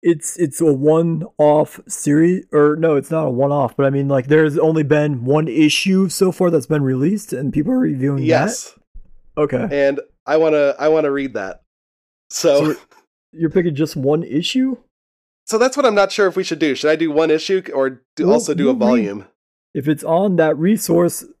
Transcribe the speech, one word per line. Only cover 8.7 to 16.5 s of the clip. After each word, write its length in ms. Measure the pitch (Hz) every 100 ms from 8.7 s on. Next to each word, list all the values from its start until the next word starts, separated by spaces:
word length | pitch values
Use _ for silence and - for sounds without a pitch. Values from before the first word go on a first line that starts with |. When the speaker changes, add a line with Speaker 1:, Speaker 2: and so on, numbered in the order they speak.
| _ _ - - - - -
Speaker 1:
Okay. 320 | 151 127 196
Speaker 2:
And 300 | 143 139 139 - _
I 140 | - 156
wanna, 360 | 160 151 143 135
I 100 | 147
wanna 220 | 156 151
read 240 | 139 135
that. 280 | 110 95 - _ _ _ _ _ _ _
So 420 | - 170 143 151
Speaker 1:
So 80 | - _ _ _ _ _
you're 180 | 156 165
picking 240 | 190 175
just 220 | 143 156 156
one 260 | 131 151
issue? 540 | - 139 170 254 262 247 _ _ _ _ _ _ -
Speaker 2:
So 120 | 220
that's 180 | 254 254
what 80 |
I'm 100 | 269
not 160 | 208 190
sure 160 | - 196
if 100 | 175
we 80 |
should 140 | 185